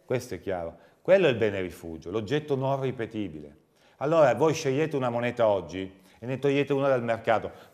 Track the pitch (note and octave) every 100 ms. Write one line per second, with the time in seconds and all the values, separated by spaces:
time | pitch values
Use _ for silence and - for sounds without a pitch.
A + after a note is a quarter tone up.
0 | - B2 - F2+ G2 F2+ E2+ E2+ _ _
1 | - G3 D#3+ A2+ G#2+ G2 F2+ - E2 D#2+
2 | E2+ G#2+ G#2+ D3 D3 C3 C3+ C#3 C3+ A#2+
3 | A2 G#2+ G2 D#2 D2 D2 _ _ _ -
4 | C#3+ E3 C#3 A#2 D#3 C3 C3+ C3+ D#3 D3
5 | B2 A#2 A#2+ A#2 A2 G2 D#2+ F#2 F#2+ -
6 | _ - A#2+ C3 C#3 C#3 C#3 C#3 C#3 B2+
7 | A#2 A2+ A#2 G#2 F#2 - -